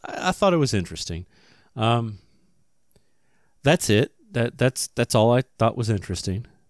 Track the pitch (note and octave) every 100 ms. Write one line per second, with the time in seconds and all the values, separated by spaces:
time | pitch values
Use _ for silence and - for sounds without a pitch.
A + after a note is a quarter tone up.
0 | - G4 F#3 - G3 E3+ C3+ G#2 E2+ D#2
1 | - E2 F2+ _ _ _ _ A2+ A2 A#2+
2 | A2+ G2+ _ _ _ _ _ _ _ _
3 | _ _ _ _ _ _ C3+ F3+ - G#2+
4 | - - _ A2 A#2 - B2+ - - -
5 | A#2+ A2+ A2+ B2 - - A2 - A2 G2+
6 | - F2+ G2+ F#2+ - _